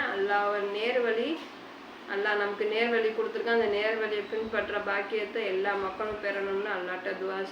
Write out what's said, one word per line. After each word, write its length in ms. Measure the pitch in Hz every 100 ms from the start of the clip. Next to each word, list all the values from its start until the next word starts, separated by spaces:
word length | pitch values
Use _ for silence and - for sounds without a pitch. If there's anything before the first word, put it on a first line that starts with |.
| 269 196
அல்லாஹ்வை 440 | 202 202 202 208 202
நேர்வழி, 640 | 208 226 262 233 226 269 320 - - - - - - -
அல்லாஹ் 220 | 202 214 208
நமக்கு 280 | 202 202
நேர்வழி 440 | 208 220 233 233 220
கொடுத்துருக்கான். 520 | 226 202 214 233 233
அந்த 60 | 220
நேர்வழியை 560 | 202 214 220 214 208 202
பின்பற்ற 480 | 220 220 214 208 208
பாக்கியத்தை 680 | 202 202 196 220 202 - 208
எல்லா 240 | 185 202
மக்களும் 480 | 196 190 185 214 208
பெறணும்னு 440 | 202 196 196 196 208
அல்லாஹ்ட்ட 400 | 185 180 185 196
துவா 360 | 185 190 190 190